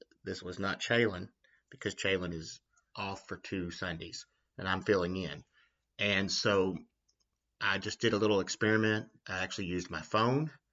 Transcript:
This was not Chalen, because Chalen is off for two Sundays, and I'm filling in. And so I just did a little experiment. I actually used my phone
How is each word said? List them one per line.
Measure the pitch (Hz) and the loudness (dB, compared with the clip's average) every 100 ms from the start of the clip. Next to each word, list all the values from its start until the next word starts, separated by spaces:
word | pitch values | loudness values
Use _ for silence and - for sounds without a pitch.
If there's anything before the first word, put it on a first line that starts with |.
| - _ | -20 _
This | 95 90 | -10 -8
was | 90 90 | -8 -4
not | 98 - | -4 -2
Chalen, | - 120 113 90 87 _ _ _ _ | 2 4 4 0 -10 _ _ _ _
because | - 101 - | -8 -6 -2
Chalen | 98 95 90 | 0 0 0
is | 82 80 - _ _ _ - | -6 -10 -14 _ _ _ -10
off | 98 95 - | -8 -8 -10
for | 90 | -12
two | - 98 87 | -6 -4 -4
Sundays, | 82 90 82 85 - - _ _ - | -6 -6 -6 -8 -14 -16 _ _ -8
and | 95 | -2
I'm | 95 | -2
filling | 95 98 87 95 | 4 4 4 -2
in. | 85 73 - _ _ _ _ - | -4 -8 -14 _ _ _ _ -2
And | 101 98 98 | 2 2 2
so | - 113 98 95 85 - _ _ _ _ _ _ - | 0 4 4 4 0 -10 _ _ _ _ _ _ -4
I | 107 98 | 0 0
just | 104 - | -2 0
did | 117 | 2
a | 104 | 4
little | 107 101 | 4 4
experiment. | 90 - 107 110 110 107 - _ - | 2 0 4 4 4 2 -2 _ -10
I | 95 | -6
actually | 92 - 90 | -4 -4 -4
used | 90 85 | -4 -4
my | 80 | -8
phone | 80 110 117 135 156 - _ | -2 2 4 2 0 -6 _